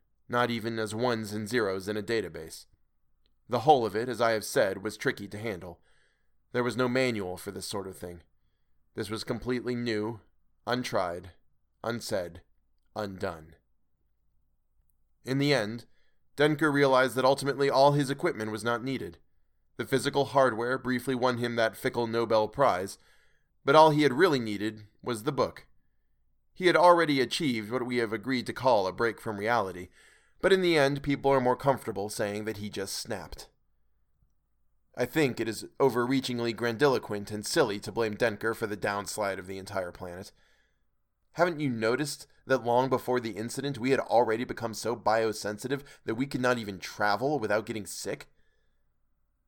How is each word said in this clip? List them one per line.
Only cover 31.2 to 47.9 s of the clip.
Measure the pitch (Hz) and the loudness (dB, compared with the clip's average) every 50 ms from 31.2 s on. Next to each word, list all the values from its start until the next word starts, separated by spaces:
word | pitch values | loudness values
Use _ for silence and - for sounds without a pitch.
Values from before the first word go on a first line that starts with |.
| 113 135 | 2 4
are | 139 135 | 4 4
more | 123 123 123 120 | 4 2 0 2
comfortable | - 139 131 110 - 113 107 107 101 107 | 2 0 0 0 -2 -8 -6 -6 -6 -6
saying | - - 113 101 101 107 107 | -4 -4 -4 -2 -4 -4 -6
that | 107 107 101 | -6 -8 -8
he | 107 104 | -8 -8
just | - 101 98 101 - | -6 -6 -6 -6 -8
snapped. | - - 110 113 95 82 - - - - - _ _ _ _ _ _ _ _ _ _ _ _ _ _ _ _ _ _ _ _ _ _ _ _ _ _ _ _ _ | -8 -8 -8 -8 -8 -8 -10 -14 -16 -16 -18 _ _ _ _ _ _ _ _ _ _ _ _ _ _ _ _ _ _ _ _ _ _ _ _ _ _ _ _ _
I | - 123 | -6 -4
think | 113 - 160 151 131 113 - | -2 0 0 0 0 0 -2
it | 113 110 | -4 -4
is | 104 - 104 - - - | -4 -6 -10 -10 -2 0
overreachingly | 139 135 110 123 120 123 139 131 127 - 123 120 117 117 113 | 2 2 2 2 0 0 0 0 -2 -2 -4 -4 -4 -4 -4
grandiloquent | 95 120 117 113 107 147 139 127 110 - - 107 104 101 - | -2 -2 -4 0 2 2 2 2 2 -2 -4 -8 -8 -8 -8
and | 107 104 107 | -8 -8 -6
silly | - - - 143 110 101 104 | -2 2 2 2 2 0 -4
to | - 110 | -6 -6
blame | 95 113 117 110 104 | -4 -2 -2 -2 0
Denker | 98 123 113 104 101 - 113 113 | 0 0 0 0 -2 -2 -4 -2
for | - 117 | -2 -4
the | 104 104 98 | -6 -4 -4
downslide | - 107 101 101 101 - - - 107 98 95 92 | -2 -2 -2 -2 -4 -6 -4 -4 -4 -4 -4 -6
of | 90 92 | -8 -10
the | 98 95 | -10 -12
entire | 92 101 101 98 92 90 | -10 -6 -6 -6 -6 -6
planet. | 90 - 92 90 87 90 101 - - _ _ _ _ _ _ _ _ _ _ _ _ _ _ _ _ _ _ _ - | -8 -12 -12 -12 -12 -12 -14 -16 -18 _ _ _ _ _ _ _ _ _ _ _ _ _ _ _ _ _ _ _ -2
Haven't | - 170 180 170 147 | 0 0 0 2 0
you | 151 135 | -2 -2
noticed | 120 113 110 110 123 127 151 143 - - - - _ _ _ - | -2 0 2 2 2 2 0 -4 -8 -10 -14 -20 _ _ _ 0
that | 131 127 113 | 0 0 2
long | 120 120 123 131 135 | 2 2 2 4 2
before | 131 120 - - 127 123 | 0 -2 0 0 -2 -2
the | 120 117 | -2 -4
incident | 95 95 110 120 - - 123 143 131 107 | -6 -8 -8 -8 -6 -6 -6 -6 -4 -2
we | 117 131 | 0 2
had | 135 120 | 2 2
already | - - 104 117 123 110 110 113 123 | 2 4 4 4 4 4 2 0 -2
become | - 110 - 120 113 107 | -4 -6 -6 -6 -8 -6
so | - - 107 120 | -6 -4 -4 -4
biosensitive | 107 92 107 110 113 113 113 107 - - 101 107 101 - 123 139 139 139 - - - - | -2 0 2 2 2 2 0 -2 -4 -6 -8 -8 -6 -6 -6 -6 -6 -8 -10 -20 -12 -8
that | 120 113 | -6 -4
we | 113 135 | -4 -4
could | 139 - 127 | -4 -2 0
not | 127 123 123 117 | 0 0 0 0
even | 110 101 98 90 | -2 -8 -10 -12
travel | - - - - 107 104 101 104 127 143 156 131 | -12 -12 -4 0 2 2 2 2 0 0 -2 -2
without | 107 101 104 110 - 107 | 0 0 0 0 0 -2
getting | 110 110 92 | -6 -8 -10
sick? | - | -10